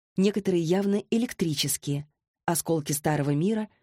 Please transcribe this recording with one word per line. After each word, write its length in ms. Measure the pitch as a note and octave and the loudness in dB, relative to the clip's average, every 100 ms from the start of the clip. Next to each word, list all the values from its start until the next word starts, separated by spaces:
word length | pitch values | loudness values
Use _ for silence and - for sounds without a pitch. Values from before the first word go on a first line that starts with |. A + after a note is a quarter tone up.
| _ - | _ 0
некоторые 460 | G3 G#3 G3 F3+ | 2 2 0 2
явно 400 | D#3+ F3+ G3 G3+ - | 2 2 2 0 0
электрические. 960 | A3+ B3 - E3+ D3 C#3+ - - C#3+ D3 _ _ _ - | -2 -2 -2 -2 -2 -2 -4 -4 -6 -6 _ _ _ -4
Осколки 460 | E3 - E3 D3 | -2 0 -2 0
старого 400 | D3 D#3+ D3+ C#3+ | -2 0 0 0
мира 380 | D3 F#3 A3 G#3+ _ | 0 0 -2 -4 _